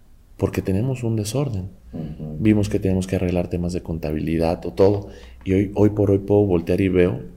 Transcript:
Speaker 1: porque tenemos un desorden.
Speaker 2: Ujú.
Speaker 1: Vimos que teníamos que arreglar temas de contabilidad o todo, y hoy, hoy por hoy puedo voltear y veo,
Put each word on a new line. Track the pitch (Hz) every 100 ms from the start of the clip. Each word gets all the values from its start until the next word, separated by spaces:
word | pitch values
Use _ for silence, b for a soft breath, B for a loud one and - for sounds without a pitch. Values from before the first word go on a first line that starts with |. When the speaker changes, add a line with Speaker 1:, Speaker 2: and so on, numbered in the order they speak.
| - - - -
Speaker 1:
porque | 98 -
tenemos | 95 95 127 131
un | 117 113
desorden. | 104 131 143 101 92 - -
Speaker 2:
Ujú. | - 156 78 78 76
Speaker 1:
Vimos | 107 107 101
que | 101
teníamos | 95 92 92
que | 92
arreglar | 92 90 90
temas | 87 87
de | 87
contabilidad | - 80 78 76 78 80 82 87 87
o |
todo, | 87 98 101 101 B B B -
y |
hoy, | 95 98 101
hoy | 104
por | 104 101
hoy | 98
puedo | 98 104 101
voltear | 87 85 90
y | 95
veo, | 90 90 131 -